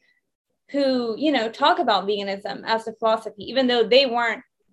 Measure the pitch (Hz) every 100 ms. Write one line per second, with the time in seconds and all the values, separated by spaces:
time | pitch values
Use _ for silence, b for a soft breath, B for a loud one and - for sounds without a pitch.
0 | _ _ _ _ _ _ _ 285 269 254
1 | 233 214 302 254 220 - 294 349 247 196
2 | 196 208 196 196 196 - - 226 226 220
3 | 226 220 208 - - 240 247 240 208 254
4 | 269 233 233 214 - _ _